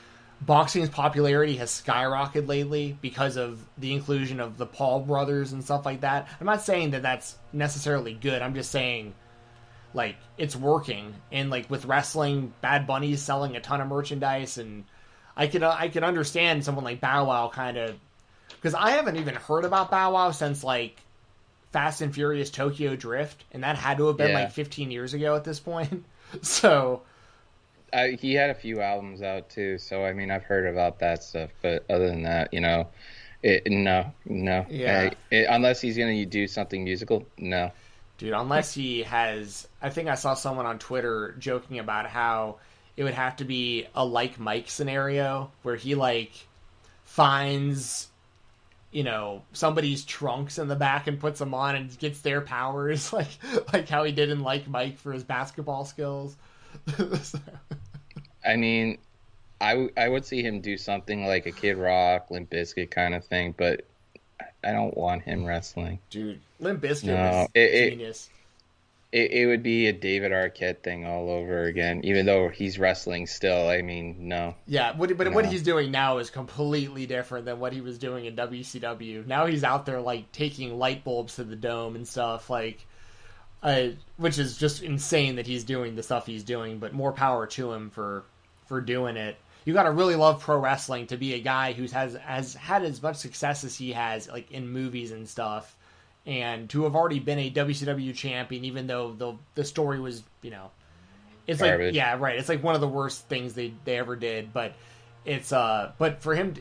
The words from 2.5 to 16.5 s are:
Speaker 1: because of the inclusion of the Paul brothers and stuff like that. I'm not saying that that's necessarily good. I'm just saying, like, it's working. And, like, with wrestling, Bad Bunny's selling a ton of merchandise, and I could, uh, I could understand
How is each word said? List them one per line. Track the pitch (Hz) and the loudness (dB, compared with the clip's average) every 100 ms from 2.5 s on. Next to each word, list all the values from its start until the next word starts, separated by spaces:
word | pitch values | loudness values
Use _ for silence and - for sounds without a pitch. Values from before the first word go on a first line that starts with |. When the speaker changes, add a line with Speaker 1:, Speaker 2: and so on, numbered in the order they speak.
| 143 143 147 143 143 | 0 0 -2 -2 -4
Speaker 1:
because | 127 131 135 123 | -6 -2 0 0
of | 120 113 110 - | -4 -6 -16 -8
the | 131 | -4
inclusion | 139 143 139 131 131 | -2 0 0 0 -4
of | 117 113 | -6 -6
the | 120 | -8
Paul | - 135 135 | 0 2 2
brothers | 139 139 143 143 135 | 2 0 2 0 -2
and | 135 | -6
stuff | 131 143 143 | -2 -2 -2
like | 131 | -2
that. | 139 139 - - | 0 0 -2 -4
I'm | 196 | 0
not | 208 | 2
saying | 208 180 151 | 2 2 2
that | 135 | 0
that's | 131 127 - - - | 0 -2 -6 -16 -8
necessarily | 147 147 143 147 143 117 | -2 -2 -2 0 0 -2
good. | 110 135 123 | -4 -2 0
I'm | 127 | -2
just | 135 123 | -4 -4
saying, | 139 127 120 107 - - - - - - - - | -2 0 -2 -8 -14 -20 -20 -20 -20 -20 -20 -8
like, | 123 107 95 - - | -4 -4 -4 -12 -6
it's | 147 | -6
working. | 127 143 156 139 101 104 101 - | -2 2 2 2 -8 -8 -14 -6
And, | 135 139 | -4 -2
like, | 127 - | -2 -4
with | 135 127 | -6 2
wrestling, | 139 139 156 143 139 123 - | 2 2 0 0 0 -2 -4
Bad | 131 143 139 | 2 2 2
Bunny's | 135 147 143 | 0 0 -2
selling | 143 139 143 120 | 0 -2 -2 -4
a | |
ton | - 139 | -4 -2
of | 135 | -2
merchandise, | 143 143 143 139 135 131 123 | -2 -2 -2 0 0 -4 -8
and | 110 104 101 - - - - - | -10 -12 -16 -20 -20 -20 -10 -2
I | 147 | 2
could, | 170 | 4
uh, | 165 160 | 4 2
I | 165 | 0
could | 165 | 2
understand | 170 170 143 170 170 | 2 2 0 2 4